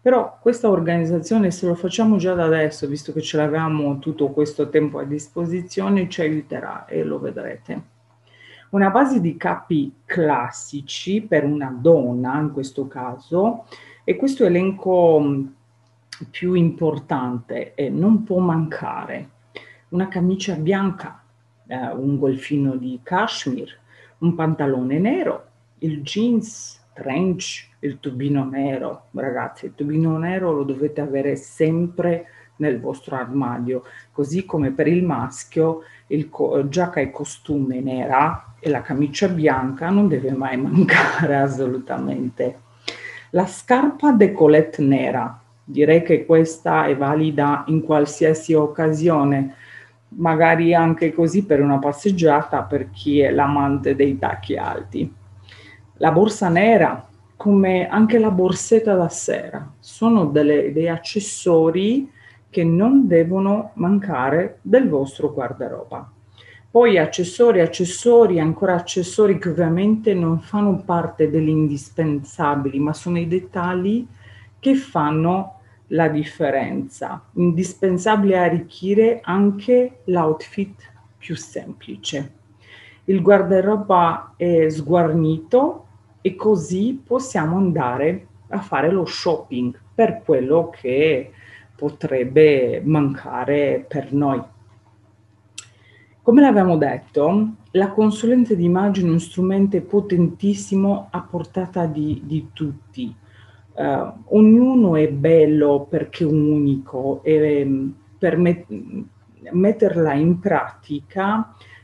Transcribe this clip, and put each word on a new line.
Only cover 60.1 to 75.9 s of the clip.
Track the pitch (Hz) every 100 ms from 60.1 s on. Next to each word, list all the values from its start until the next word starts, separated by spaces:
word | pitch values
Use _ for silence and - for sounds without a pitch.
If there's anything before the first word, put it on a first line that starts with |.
| 226 156
delle, | 147 147 147 139
dei | 143 170
accessori | 160 - 214 202 - - 165 160 170 202 262 269 _ - - _
che | -
non | 165 165 220 277 233
devono | 170 165 190 196 208 220
mancare | - 170 202 196 143 131 151 196 -
del | - 233 247
vostro | 147 139 - 151
guardaroba. | - 120 131 120 123 - 127 139 _ _ _ - - _
Poi | 233 240 190
accessori, | 156 - 175 - 240 190
accessori, | 165 - 175 - 240 233 220 175
ancora | 156 156 196
accessori | 180 175 - 175 - 208 190
che | 180
ovviamente | 156 170 170 202 220 220
non | 190 165 165
fanno | - 208 202 185
parte | - 170 165 - 151
dell'indispensabili, | 156 156 156 156 143 - - 160 147 143 - 151 143 139 135
ma | 147
sono | 156 175 175
i | 170
dettagli | 185 180 190 175 180 185 226 247 - - - - _
che | 269
fanno | 269 - 170 147 156 165 185 190 - _ _
la | _